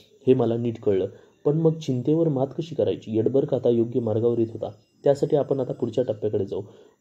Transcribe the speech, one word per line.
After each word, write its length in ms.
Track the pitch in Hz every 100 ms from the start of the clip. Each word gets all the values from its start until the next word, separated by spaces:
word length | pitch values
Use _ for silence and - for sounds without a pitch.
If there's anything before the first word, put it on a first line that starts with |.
| - _ -
हे 80 |
मला 220 | 127 117 117
नीट 240 | 120 113
कळलं." 260 | 104 95 95 - - _
"पण 140 | 147 151
मग 200 | 160 160
चिंतेवर 500 | 151 127 123 160 160
मात 160 | 135 135 151
कशी 160 | 165
करायची?" 440 | 120 101 87 - 110
एडबर्ग 360 | 120 135 147
आता 140 | 127 123
योग्य 300 | 117 113 127
मार्गावर 380 | 117 107 120 117
येत 140 | 110
होता. 180 | 107 95 - _ _
"त्यासाठी 320 | 139 139 147 147
आपण 240 | 131 143
आता 120 | 127
पुढच्या 320 | - - 113
टप्प्याकडे 420 | 123 107 107 107 98
जाऊ. 160 | 90 107 - - _